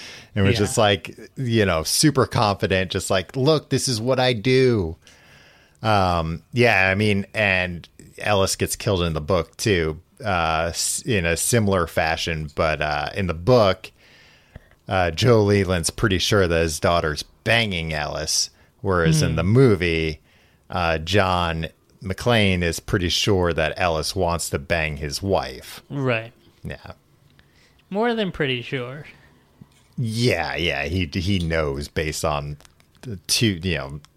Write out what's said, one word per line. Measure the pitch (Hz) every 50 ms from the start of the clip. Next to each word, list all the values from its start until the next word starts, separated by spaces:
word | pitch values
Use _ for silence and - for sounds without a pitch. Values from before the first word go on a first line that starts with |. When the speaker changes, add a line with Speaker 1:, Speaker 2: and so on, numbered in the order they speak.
| - - - - - - -
Speaker 1:
And | 107 98
was | 98 -
Speaker 2:
Yeah. | -
Speaker 1:
just | 104 92 - 123
like, | 110 101 101 - - - - - 110 - -
you | - 135 120 113 110 104
know, | 95 85 80
super | 80 - - - - 151 - 131 113
confident, | - - 123 113 104 98 - - 101 95 92 95 87
just | - 95 - -
like, | 104 95 92 - -
"Look, | 139 127 151 160 147 - -
this | 139 123 - 135
is | 120 107
what | 113 127 131 123
I | 127 127
do." | 123 107 95 131 127 131 131 127 117 107 90 80 82 - _ - - _ _ - - - - - _ _ _ _ _ -
Um, | - 110 107 101 92 90 87 85 82 80 82 - - _
yeah, | - 120 120 117 107 95 95 95
I | 95
mean, | 101 107 107 101 98 98 - -
and | 110 107 101 95 92 90 90 87 80 - - _ - - - -
Ellis | - - 104 104 98 98 92 -
gets | - 98 - -
killed | - - 113 101 90
in | 87 85
the | 78 78
book | 76 78 98 85 78 - _
too, | - - 113 98 87 80 78 78 82 - _ _ - 123
uh, | 107 92 87 82 80 80 80 82 85
s-, | 82 - - - - -
in | - 156 113 98 85
a | 85 82
similar | - - - 123 117 107 101 98 92 85 -
fashion. | - 92 82 80 82 82 - 87 82 78 78 73 -
But, | - 85 78 76 71
uh, | 76 76 76 73 76 - -
in | 101 98
the | 87 80
book, | 82 87 110 127 120 104 95 92 - - - _ _ _ - - - - - _ _ _ _ - - _ _ _ _ _ -
uh, | 104 92 87 85
Joe | 80 80 113 123 117 110
Leland's | 104 101 104 101 95 87 92 85 82 -
pretty | - - - 107 92 85
sure | - - 113 101 95
that | 85 85 82
his | 82 82 76 -
daughter's | - 92 85 85 85 78 76 - - _ _ _
banging | - 107 110 117 113 104 92 85 80 80
Ellis, | 78 76 73 73 76 76 78 - - - - - _ _ _ _ _ _
whereas | - 98 92 87 82 82 80 80
in | - 82
Speaker 2:
Hmm. | 80
Speaker 1:
the | 80 82
movie, | 92 110 131 139 120 101 82 87 85 82 82 80 78 76 - _ _ _ _ _ _ _ _ _ -
uh, | - 92 87 82 80 80
John | 78 85 98 104 95 92 90 87 87 82 82 82 82 - - _ _ _ _ - -
McClane | 95 95 - - 123 120 110 104 98 92 87
is | 87 85 80 -
pretty | - - - 104 87 85
sure | - - - 113 101 92 87 85
that | 78 82 78 76 -
Ellis | - 92 87 80 78 73 - -
wants | 95 92 85 85 80 - -
to | - 80
bang | 69 - - 82 78 78 76 71
his | 73 73 71 -
wife. | 98 98 92 80 64 64 64 - - - - - - -
Speaker 2:
Right. | 143 143 131 127 117 113 113 117 - _ _ _ _ _
Speaker 1:
Yeah. | - 85 65 - - - - _ _ _ _ _ _ _ _ _ _ _ _ _ _ _ _ _ _ -
Speaker 2:
More | 190 202 226 240 233
than | 226 208 180
pretty | - - 156 131 127 120
sure. | 117 - 143 131 120 123 131 156 - - - - _ - _ _ _ _ _ - - _ _ _ _ _ - -
Speaker 1:
Yeah, | 123 113 110 117 120 123 92 82 78 69 67
yeah, | 76 85 82 71 69 71
he, | 76 87 95 90 73
he | - 98 82 95 101 92
knows | 85 80 82 80 78 71 69 71 73 -
based | - - 78 78 76 - -
on | 82 73 71 71 73 73 - - - _ _ _ _ _ _
the | - 127 104 87 -
two, | - - - 123 107 95 82
you | 82 92 82
know, | 69 67 69 73 73 - - _